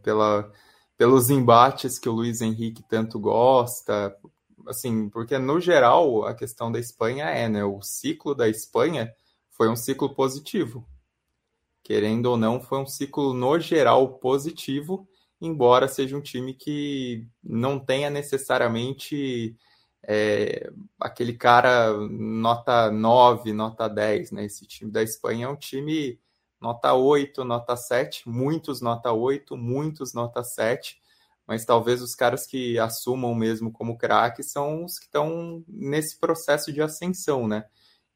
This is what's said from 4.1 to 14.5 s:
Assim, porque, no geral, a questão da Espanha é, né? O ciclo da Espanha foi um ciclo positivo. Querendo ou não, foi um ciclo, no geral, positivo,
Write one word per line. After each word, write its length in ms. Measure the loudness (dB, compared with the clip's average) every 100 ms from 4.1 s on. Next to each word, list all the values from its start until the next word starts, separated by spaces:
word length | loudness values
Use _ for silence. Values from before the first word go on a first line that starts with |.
| -8 -18 _ _ _ -14
Assim, 400 | -10 -4 -4 -4
porque, 300 | -8 -4 -4
no 240 | 0 0
geral, 640 | 4 6 8 6 4 2 -2
a 100 | -6
questão 340 | -10 -8 -6
da 120 | -4
Espanha 480 | -8 -4 -4 -2 -4
é, 180 | -2 -2
né? 160 | -2
O 180 | -2 -6
ciclo 540 | -10 -8 -6 -6 -6 0
da 140 | 0
Espanha 600 | -2 -4 0 0 0 -6 -10 _ _ _
foi 180 | 0 0
um 60 | 2
ciclo 360 | -4 -4 -4
positivo. 720 | -2 -2 -2 -6 -6 -6 -8 -20 -20 _ _ _ _ _ _ _ _ -4
Querendo 440 | 0 0 0 0
ou 40 | 2
não, 240 | 0 -2
foi 200 | -4 -6
um 80 | -6
ciclo, 440 | -8 -8 -2 -2
no 280 | 0 0 0
geral, 580 | 0 4 6 6 4 0
positivo, 920 | -2 -2 -2